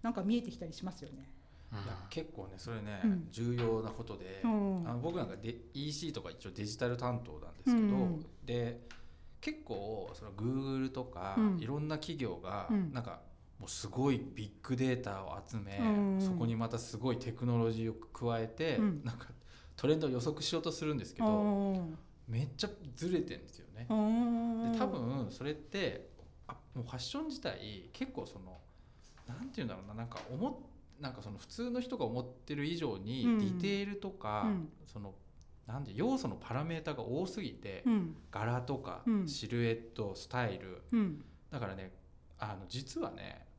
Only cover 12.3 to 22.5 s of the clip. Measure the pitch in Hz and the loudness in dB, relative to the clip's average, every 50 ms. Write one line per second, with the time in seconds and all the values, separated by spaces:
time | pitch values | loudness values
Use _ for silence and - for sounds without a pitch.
12.3 | 87 85 - 92 98 104 92 - 214 202 185 156 135 127 120 98 85 - - - | -2 -2 -4 -4 -4 -4 0 2 2 2 2 2 0 -2 -4 -4 -8 -10 -12 -18
13.3 | - - - - - - 95 - - - - 101 - 117 131 143 135 110 - - | -18 -18 -20 -20 -14 -12 -8 -6 -4 -4 -4 -4 0 4 4 6 4 4 0 -4
14.3 | - - 107 101 - - - - 131 120 131 131 127 123 127 104 98 95 95 80 | -6 -6 -6 -6 -8 -12 -2 -2 0 2 4 2 2 2 0 -4 -4 -4 -4 -6
15.3 | 73 98 98 - - 110 98 98 98 - 240 220 214 208 202 196 196 190 190 190 | -8 -8 -8 -6 -6 -6 -4 -4 -2 2 4 6 6 6 6 6 4 4 4 2
16.3 | 185 175 117 117 117 110 117 113 120 113 - - - 110 117 131 120 120 - 123 | 2 2 2 2 4 2 2 0 0 -2 -4 -4 -6 -2 0 2 2 2 0 -4
17.3 | 113 - 123 123 120 117 117 113 113 113 113 113 110 113 - - - - 120 120 | -4 0 2 4 6 6 6 6 4 2 0 0 -2 -4 -10 -14 -8 -2 0 2
18.3 | 117 113 113 110 - - 156 165 135 - 214 208 170 147 135 117 117 - - - | 2 2 0 -2 -2 0 0 2 4 4 4 4 2 2 -2 -4 -6 -6 -8 -12
19.3 | - - - - - - - - - - - 139 156 160 156 143 127 123 120 160 | -14 -16 -16 -18 -18 -18 -18 -16 -8 0 4 4 6 6 4 2 2 4 2 2
20.3 | 147 - - - - 160 165 165 156 - 160 151 151 131 95 - - - 226 214 | 0 0 0 0 0 2 0 0 -2 0 0 0 0 0 -2 -4 -2 2 4 4
21.3 | 214 214 208 208 202 196 202 196 190 185 175 160 160 160 - - - - - - | 6 6 6 4 4 4 4 4 2 2 0 -2 -6 -8 -12 -16 -20 -18 -8 -2
22.3 | 113 113 147 147 | 0 0 0 -2